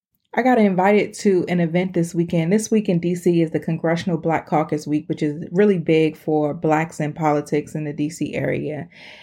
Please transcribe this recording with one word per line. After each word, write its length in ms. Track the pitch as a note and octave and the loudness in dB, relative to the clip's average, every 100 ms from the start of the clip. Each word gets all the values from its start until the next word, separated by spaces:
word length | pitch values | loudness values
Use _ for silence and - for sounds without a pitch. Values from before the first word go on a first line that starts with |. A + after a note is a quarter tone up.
| _ _ _ - | _ _ _ -2
I 40 | |
got 160 | B3 A#3+ | 2 4
invited 560 | G#3 F3+ F#3+ G#3 - - | 4 4 4 4 2 0
to 260 | G#3 F#3 - | 2 2 2
an 140 | F3 | 0
event 320 | E3+ E3+ F#3 | 2 0 0
this 200 | F3+ E3+ | -2 -2
weekend. 380 | E3+ E3+ E3+ D#3+ | -2 0 0 2
This 180 | G#3+ G#3+ | 0 2
week 200 | G#3+ G#3 | 0 2
in 100 | E3+ | 0
D 160 | E3+ F3 | 0 0
C 260 | F3+ E3+ | 2 2
is 100 | D#3+ | 2
the 80 | D#3 | -2
Congressional 560 | D#3+ E3 E3 E3+ F#3 E3 | -4 -2 0 -2 -2 -2
Black 300 | E3 D#3 - | 0 -2 0
Caucus 380 | D3+ D#3+ D3+ C#3+ | -2 0 -4 -2
Week, 220 | D3+ D#3 | -4 -2
which 160 | D#3 | -4
is 220 | D3+ D3 - | -2 -4 -4
really 280 | F3 G#3 F#3 | 2 2 2
big 400 | D#3 D#3+ D#3+ D#3 | 2 2 2 0
for 360 | - D#3 D3+ | -2 0 0
Blacks 460 | D#3 D#3+ D3+ E3 - | -2 0 0 0 -4
in 140 | D3 | -6
politics 600 | D3 D#3 D3 D3 D3 D3 | -2 0 0 0 -4 -4
in 120 | D#3 D3+ | -8 -8
the 80 | |
D 160 | D3+ D3+ | -4 -6
C 240 | E3 D3 | -4 -6
area. 560 | D3 C#3 C#3+ C#3+ D3+ E3+ - - - | -4 -4 -4 -6 -8 -12 -18 -20 -20